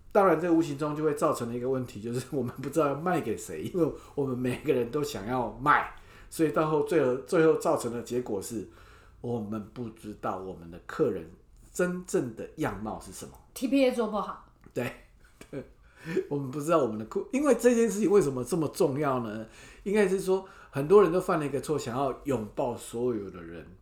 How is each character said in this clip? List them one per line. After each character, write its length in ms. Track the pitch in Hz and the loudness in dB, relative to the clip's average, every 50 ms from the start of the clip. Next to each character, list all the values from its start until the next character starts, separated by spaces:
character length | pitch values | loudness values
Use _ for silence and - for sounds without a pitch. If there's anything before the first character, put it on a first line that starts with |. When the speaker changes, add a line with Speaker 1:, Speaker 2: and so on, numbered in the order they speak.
| - - | -6 2
Speaker 1:
当 140 | - 214 196 | 4 6 6
然 140 | 185 160 156 | 6 6 4
这 120 | 175 175 | 4 4
无 80 | 165 160 | 4 4
形 160 | 151 143 143 | 4 2 -2
中 180 | 135 156 151 147 | -4 -4 -4 -2
就 80 | 151 156 | 0 0
会 100 | 156 143 | 0 0
造 180 | 147 175 156 | 2 2 2
成 160 | 135 - 123 117 | 2 0 -2 -4
了 60 | 117 | -4
一 60 | 123 | -4
个 80 | 120 131 | -2 -2
问 160 | 135 131 123 | -2 -2 -2
题， 140 | - - 104 | -6 -10 -8
就 120 | 104 117 | -6 -4
是 140 | 120 127 120 - | -4 -4 -4 -4
我 100 | - 135 | -4 -4
们 100 | 117 123 - | -4 -4 -6
不 120 | - 135 143 | -8 -8 -2
知 120 | - 165 | 0 2
道 80 | 151 143 | 2 2
要 60 | 139 | 2
卖 240 | 143 165 180 175 156 | -2 -2 0 0 0
给 160 | 110 113 101 | 0 -2 -4
谁， 260 | - - - 87 76 - - | -6 -6 -8 -8 -6 -6 -2
因 80 | - 180 | 0 2
为 120 | 160 135 - - - - - | 0 0 0 -4 -12 -10 -4
我 80 | 147 139 | -4 -2
们 120 | 131 123 | -2 -2
每 220 | 120 127 127 120 - | -2 -2 -2 -2 -2
个 100 | - 151 | 0 0
人 180 | 139 123 117 117 | 2 2 0 0
都 140 | 135 147 143 | -2 -4 -4
想 200 | - - 101 98 | -4 -6 -6 -6
要 280 | 113 127 127 117 107 107 113 | -4 -2 -2 -2 -4 -4 -2
卖， 320 | 135 147 139 113 - - - - - - - - - - | 2 2 4 4 2 -2 -10 -18 -20 -20 -20 -20 -20 -8
所 160 | - - 160 | -2 0 2
以 60 | 147 | 2
到 180 | 147 165 156 156 | 2 2 2 2
后， 140 | 156 147 | 2 2
最 220 | 143 - 175 160 135 | 2 2 2 4 4
后， 100 | 127 123 135 | 4 2 -2
最 280 | - - 190 170 160 | -2 0 2 4 6
后 80 | 160 151 | 6 6
造 220 | 156 - 180 151 | 4 2 2 0
成 160 | - - 117 | 0 0 -4
的 100 | 113 120 | -6 -6
结 180 | 110 - 120 123 | -6 -4 -4 -4
果 220 | 123 - 107 95 | -2 -2 -4 -6
是， 260 | 92 - 117 107 90 - - - - - - - - - - - | -4 -6 -8 -8 -8 -10 -14 -20 -20 -20 -20 -20 -20 -20 -18 -10
我 180 | - 120 120 117 | -6 -4 -4 -4
们 260 | 107 101 107 107 98 - | -4 -6 -6 -8 -8 -10
不 160 | - 127 120 110 | -10 -10 -10 -10
知 220 | 110 - - 107 104 - | -10 -12 -14 -14 -12 -8
道 180 | - 117 98 92 | -6 -6 -6 -6
我 140 | 95 95 87 | -6 -10 -10
们 140 | 85 82 85 | -12 -14 -16
的 120 | 85 87 - | -16 -16 -14
客 280 | - - - 151 120 | -6 -2 0 0 0
人 180 | 95 87 80 82 - - - _ - - - - | 0 -4 -8 -12 -18 -20 -20 _ -20 -20 -20 -8
真 320 | - - 180 180 180 180 180 | -4 -2 -2 -2 -2 -6 -6
正 280 | - - 180 143 123 110 | -2 -2 -2 -2 -2 -6
的 100 | - 90 - - | -12 -14 -12 -8
样 260 | 160 151 123 104 95 | -6 -4 -4 -4 -6
貌 180 | 107 107 95 - | -8 -8 -8 -10
是 120 | - 95 | -12 -14
什 120 | 92 - - | -16 -16 -16
么。 60 | - - - - - - | -16 -18 -20 -20 -20 -12
Speaker 2:
T 140 | - 247 240 | -6 -4 0
P 160 | 262 277 262 | 2 2 2
A 80 | 247 | 2
做 160 | 214 233 226 208 | 2 0 -2 -2
不 120 | 214 202 | -2 -4
好。 280 | 180 175 - - - - _ _ - - - | -6 -6 -8 -14 -16 -20 _ _ -18 -10 -6
Speaker 1:
对， 180 | - 120 - - - - _ _ _ _ _ _ - - - | -6 -6 -6 -8 -12 -20 _ _ _ _ _ _ -20 -20 -14
对， 160 | - 139 - - - _ _ _ _ - - 160 170 - - - | -14 -14 -14 -14 -20 _ _ _ _ -16 -10 -6 -4 -4 -4 -4
我 80 | 147 | -4
们 140 | 143 143 127 | -6 -6 -6
不 100 | 127 151 | -6 -6
知 120 | 143 156 | 0 2
道 60 | 175 160 | 2 4
我 100 | 135 110 | 4 2
们 100 | 107 107 | 0 -4
的 60 | 110 | -6
客-， 200 | - - 196 - - | -6 -6 -6 -4 -2
因 120 | - 262 302 | -2 0 4
为 100 | 285 233 | 4 4
这 180 | - - 247 | 6 6 6
件 160 | 247 226 233 220 | 6 6 4 2
事 120 | 190 208 | 2 2
情 100 | 220 165 | 2 4
为 100 | 202 202 | 6 6
什 120 | 160 143 | 4 4
么 100 | 131 127 | 0 -4
这 140 | 123 - 185 | -4 -2 -2
么 100 | 175 151 135 | 0 0 0
重 280 | - - 185 147 127 143 | 0 2 2 2 2 0
要 220 | 151 139 131 127 | 0 0 0 -2
呢？ 260 | 117 107 104 110 110 - - - - - - - - | -2 -4 -6 -8 -10 -12 -16 -20 -20 -20 -18 -10 -4
应 100 | 208 196 | 0 2
该 140 | 214 202 180 | 4 4 4
是 120 | 185 196 | 2 0
说， 240 | 180 185 190 190 190 - - - - - | 0 0 0 0 -2 -6 -18 -20 -16 -8
很 180 | - 139 143 151 | -6 -2 4 8
多 160 | 196 208 196 | 8 8 8
人 80 | 165 | 8
都 80 | 165 185 | 4 2
犯 180 | 185 - 180 160 | 0 0 0 0
了 80 | 147 | 0
一 40 | 139 | -2
个 100 | 139 131 | -2 -4
错， 180 | 123 - 151 156 | -2 -2 -2 -2
想 180 | 147 135 113 | -2 -4 -2
要 240 | 131 143 135 123 - - | -2 -2 -2 -2 -4 -4
拥 240 | 139 131 113 107 101 - | -2 -2 -2 -2 -4 -4
抱 200 | - 143 123 113 | -4 -2 -2 -4
所 380 | 107 - - - 117 123 123 117 | -6 -8 -10 -6 -2 -2 -2 -2
有 160 | 104 98 92 | -2 -6 -8
的 100 | 87 90 | -12 -14
人， 240 | 85 82 85 82 80 - 92 - | -14 -14 -14 -14 -16 -18 -20 -20